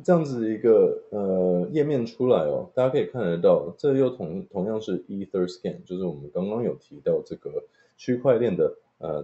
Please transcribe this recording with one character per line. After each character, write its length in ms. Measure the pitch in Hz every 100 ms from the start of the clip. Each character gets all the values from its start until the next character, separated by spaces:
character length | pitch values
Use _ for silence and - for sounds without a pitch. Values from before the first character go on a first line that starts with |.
这 80 | -
样 140 | 175 151
子 260 | 123 110
一 60 | 110
个， 460 | 120 107 92 - -
呃， 580 | 104 98 92 92 90 90
页 120 | 156
面 220 | 147 143 113
出 220 | - 127
来 120 | 107 78
哦， 240 | 67 64
大 100 | -
家 60 | 127
可 100 | 135
以 60 | 110
看 160 | 127
得 160 | 95 85
到， 360 | 95 87 - -
这 180 | 143 135
又 140 | 131
同， 360 | 123 87 92 95
同 140 | 98 98
样 160 | 110
是 220 | 107 92 -
Etherscan， 800 | 101 95 95 90 - 95 - -
就 100 | 92
是 80 |
我 100 | 92
们 160 | 73 71
刚 160 | 87 95
刚 140 | 110
有 100 | 113 65
提 240 | _ 147
到 180 | - 82 -
这 100 | -
个 280 | - - - _ _ _
区 220 | - 123
块 200 | 139 120
链 180 | 120 90
的， 180 | 76 - _ _
呃， 260 | 80 76